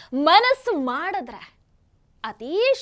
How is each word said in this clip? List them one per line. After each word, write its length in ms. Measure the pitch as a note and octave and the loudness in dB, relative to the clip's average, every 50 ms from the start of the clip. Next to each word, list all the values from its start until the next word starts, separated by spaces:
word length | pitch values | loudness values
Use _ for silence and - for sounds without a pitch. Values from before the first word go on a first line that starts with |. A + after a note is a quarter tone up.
| - - - C4 C#4+ D#4 | -16 -8 -4 0 4 6
ಮನಸ್ಸು 440 | E4+ G#4 A#4 B4+ C5+ C5 - B4 G#4+ D4+ C4 B3+ | 6 6 6 4 2 0 -2 -2 -4 -2 -2 -4
ಮಾಡಿದ್ರೆ 520 | B3 C#4 E4 F#4+ G#4 G4 C4+ A3+ G#3 F#3+ - - _ _ _ _ _ _ _ _ _ _ _ _ _ _ - | -4 -6 -6 -6 -6 -6 -8 -10 -14 -18 -20 -20 _ _ _ _ _ _ _ _ _ _ _ _ _ _ -14
ಅತಿ 300 | A3 G#3 - A3+ B3+ D#4+ G4 A#4 C5 C5+ G#4+ | -14 -12 -12 -10 -6 -2 0 0 0 0 0